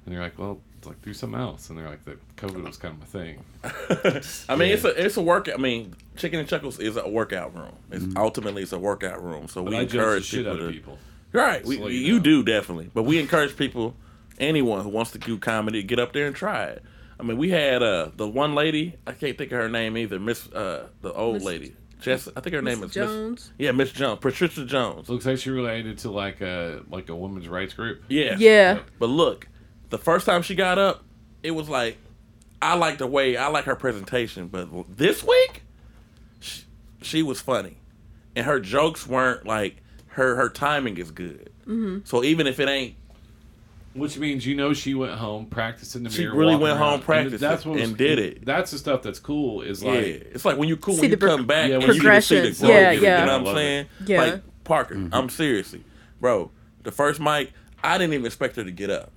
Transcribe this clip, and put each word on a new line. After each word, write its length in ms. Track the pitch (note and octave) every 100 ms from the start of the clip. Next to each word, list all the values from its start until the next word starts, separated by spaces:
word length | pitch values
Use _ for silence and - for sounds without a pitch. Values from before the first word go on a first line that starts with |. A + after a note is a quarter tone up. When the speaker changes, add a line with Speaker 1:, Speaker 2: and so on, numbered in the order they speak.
Speaker 1:
And 100 | -
you're 80 | F2
like, 160 | F2 -
"Well, 220 | G2 G2 _ -
it's 80 | -
like, 140 | -
do 100 | G#2
something 260 | G#2 A#2+ A2+
else." 300 | B2 - -
And 80 | D#2+
they're 100 | D#2+
like, 160 | D2+
"The 120 | - C#2 - -
covid 280 | G2+ F#2
was 120 | D#2+ -
kind 180 | F2
of 60 | D#2
my 60 | D2+
thing." 380 | G2 E2 D2 - -
Speaker 2:
<laughs> 880 | - - - D#3+ F#3+ C3+ - - -
I 80 | C#3
mean, 120 | F3
Speaker 3:
Yeah. 60 |
Speaker 2:
it's 100 | G#3
a, 200 | G3+ D#3 G3
it's 100 | G3+
a 60 |
work. 260 | E3+ F3+ G3
I 40 | B2+
mean, 360 | C3 A#2 G2+ - - -
Chicken 240 | E3+ D#3+
and 80 | D3
Chuckles 300 | D#3 C#3+ A#2
is 180 | A2 A2+
a 120 | F2
workout 460 | A2 G#2+ F#2+ E2
room. 200 | F2 D2+ - -
It's 140 | F2+
Speaker 3:
Mm-hmm. 120 | F#2 F#2+
Speaker 2:
ultimately 440 | A2 C3 A2 G2+
it's 100 | F#2
a 60 | F2+
workout 440 | G2 G2 F#2+ F2
room. 260 | F2 D#2 D2+
So 140 | F#2
Speaker 1:
But 80 | F2+
Speaker 2:
we 60 | A2+
Speaker 1:
I 40 |
jokes 100 | B2
the 60 | A#2
Speaker 2:
encourage 260 | A2 G2+
Speaker 1:
shit 140 | F#2+ B2+
Speaker 2:
people 120 | A2
Speaker 1:
out 80 | F2
of 60 | E2
Speaker 2:
to 40 |
Speaker 1:
people. 260 | E2 C#2 C#2 - - -
Speaker 2:
Right, 320 | A#3 C4+ D#3
we, 100 | - C3
Speaker 1:
Just 80 |
let 80 | G#2
you 60 | B2+
Speaker 2:
you 140 | C#3
Speaker 1:
know. 80 | A#3
Speaker 2:
do 200 | D3+ D3+
definitely, 480 | G#2+ G#2+ F#2 E2+ F2
but 80 | A2
we 160 | A2+ D#3+
encourage 360 | C#3 E3 C#3+
people, 400 | - C3+ A#2+ A2+ B2+ - - - -
anyone 440 | C#3+ D#3 B2 G2+
who 60 | G2+
wants 220 | G#2+ A#2
to 80 | -
do 180 | - A2
comedy, 460 | A#2 A2 G#2+ A2
get 160 | G2 A#2+
up 160 | A#2+
there 120 | D3 D3
and 80 |
try 300 | C#3+ F#3+ D3+ E2
it. 140 | A1+ - - - -
I 20 |
mean, 140 | A#2 A#2
we 140 | E3+
had, 320 | F3 C#3+ B2
uh, 260 | A#2 F2+ D#2+ -
the 100 | G#2+
one 280 | B2 D3+
lady, 400 | D3 D#3 D3+ E3+ - -
I 60 |
can't 240 | B2+ D3 A#2+
think 160 | C#3
of 60 | B2
her 100 | A2+
name 300 | A#2 A2+ A2+
either, 200 | A2+ F#2+
Miss, 320 | G#2 A#2 -
uh, 340 | - F#2+ D2+ A#1 -
the 100 | F#2+
old 220 | - A2+
Speaker 4:
Miss 80 | G#2
Speaker 2:
lady, 300 | F#2+ E2 C#2+ - - -
Jess, 280 | - C3 -
I 60 | -
think 140 | F3
her 80 | D3+
Speaker 4:
Miss 140 | C3 A#2
Speaker 2:
name 80 |
is 120 | F#2+ F#3+
Miss 100 | G#3+
Speaker 4:
Jones? 460 | G#3+ A3 A#3+ - -
Speaker 2:
Yeah, 140 | C#3
Miss 200 | B2+ C3
Jones, 280 | C3 C3+ G#2
Patricia 420 | C3+ - F3 -
Jones. 460 | B2+ C3+ A2+ D#2 -
Speaker 1:
Looks 160 | B2 C3
like 100 | C3
she 140 | C3
related 480 | C3 A#2+ A2+ A2 G#2
to, 120 | A#2
like, 300 | G2+ G2 -
a, 400 | F#2+ F2+ E2+ C#2+ -
like, 220 | F#2 F#2
a 40 | E2+
women's 300 | F#2+ F#2+ E2+
rights 260 | F2+ F#2+
group. 300 | - A2+ F#2 -
Speaker 2:
Yeah. 280 | C#3+ C3 G3
Speaker 4:
Yeah. 400 | A3 G#3+ F#3 G#3 - -
Speaker 2:
But 100 | A#2
look, 400 | C#3+ D#3 E3 - - - - -
the 80 | A2
first 260 | - F3+
time 160 | F#3+ F3
she 140 | E3+
got 240 | F#3 F#3 F3+
up, 260 | G3 - - - - -
it 80 | D#3
was 180 | D#3+ D3+
like, 300 | C3+ A#2 A2+ - - - - - -
I 120 | D3+
like 220 | F3 D#3+ D3
the 80 | B2+
way, 300 | C#3 C3+ A#2+
I 120 | C#3
like 160 | D3+
her 120 | C3+ B2
presentation, 720 | C3+ G#2+ F#2+ B2 A2+ F#2+ F2
but 200 | F#2 F2+ E2 F2+ F#2+
this 260 | D#3+ -
week, 420 | - B4+ C5 - - - - - - - - -
she, 220 | - - - - - -
she 200 | - D#3+
was 180 | D#3 B2
funny, 340 | - A#2 F#2+ - - - - - -
and 120 | A#2 B2+
her 140 | C#3
jokes 460 | F#2+ C3 D#3+ E3 -
weren't, 380 | B2+ B2+ A#2+ G2
like, 360 | G#2+ G2 - - - -
her, 240 | - C3 B2
her 120 | A#2+
timing 480 | - C#3+ D3 B2 F2+
is 120 | E2+
good. 380 | D#2+ F2 C#2+ - - -
Speaker 4:
Mm-hmm. 320 | A3+ G#3+ F#3
Speaker 2:
So 200 | - A#2+
even 220 | C3+ D#3+ C#3+
if 100 | B2
it 100 | C#3
ain't 280 | C#3 B2 - - - - - - - - - -
Speaker 1:
Which 240 | C3 D3 D3
means, 260 | D3+ C3+
you 120 | A#2 C#3+
know, 160 | C#3
she 220 | D3 C3+
went 180 | C3+ C3
home, 340 | A2 A2+ G#2+ A2
practiced 480 | A#2+ A2+ A#2 -
in 80 | B2
the 80 | A#2
Speaker 2:
She 120 | G#2+
Speaker 1:
mirror, 120 | G#2+
Speaker 2:
really 180 | C#3 D#3+
Speaker 1:
walking 80 | D3+
Speaker 2:
went 100 | D3+ D3
Speaker 1:
around. 60 | D3
Speaker 2:
home, 80 |
Speaker 1:
And 80 | C#3+
Speaker 2:
practiced 360 | - D#3 C3+ A2+
Speaker 1:
that's 240 | C#3+ D#3+
Speaker 2:
it, 40 | D#3
Speaker 1:
what 100 | D3+
was 100 | A2+
Speaker 2:
and 80 | A2
did 220 | C#3 C#3+
Speaker 1:
cool. 80 | F#2+
Speaker 2:
it. 180 | -
Speaker 1:
That's 260 | A2+ D#3 F#3
the 60 | C#3
stuff 240 | - C3
that's 160 | A2 F#2
cool, 420 | - D3 C3+ G2+
is 180 | - G2
Speaker 2:
Yeah. 100 | G#2+
Speaker 1:
like 120 | B2+ G2+
Speaker 2:
It's 380 | D2 - -
like 120 | G3 C#3
when 100 | D#3
you 80 | D#3+
cool, 180 | -
Speaker 4:
See 80 | F#3+
Speaker 2:
when 80 | C4
Speaker 4:
the 40 |
Speaker 2:
you 40 | G#3
Speaker 4:
pro-, 180 | G3 D3
Speaker 2:
come 100 | B2
back, 240 | D3+ D3+
Speaker 1:
Yeah, 80 | C3
Speaker 2:
when 80 | C3
Speaker 1:
when 80 | D3+
Speaker 2:
you 60 |
Speaker 1:
you 80 | D3
Speaker 2:
get 120 | G#3
to 60 | G#3+
Speaker 4:
progression. 260 | G3 A2+
Speaker 2:
see 100 | F#2
the 20 | -
growth, 40 | G#3
Speaker 4:
Yeah, 80 | F#3
Speaker 2:
you 80 | D#3+
Speaker 4:
yeah. 220 | G3+ F3+
Speaker 2:
know 20 | D3+
what 80 |
I'm 60 | C3+
Speaker 1:
I 40 |
love 120 | B2+ D#3
it. 20 |
Speaker 2:
saying? 260 | D3 C#3+ C#3+ - G3
Speaker 4:
Yeah. 140 | F#3
Speaker 2:
Like, 420 | D#3+ F#3 - -
Parker, 300 | - D#3 A#2+ F#2+
Speaker 3:
Mm-hmm. 180 | F2
Speaker 2:
I'm 140 | A#2 C3
seriously. 540 | - D#3 A2 F2+ F2 - - - -
Bro, 300 | B2 G#2+ E2 - - -
the 80 | A2+
first 300 | - C#3+ D3+
mic, 320 | D3 D3 C3 - - -
I 120 | D3+ F#3
didn't 160 | F3
even 120 | D3 A#2
expect 300 | - C3+ -
her 80 |
to 80 | F#2+
get 180 | F2+ G2+
up. 200 | F#2 -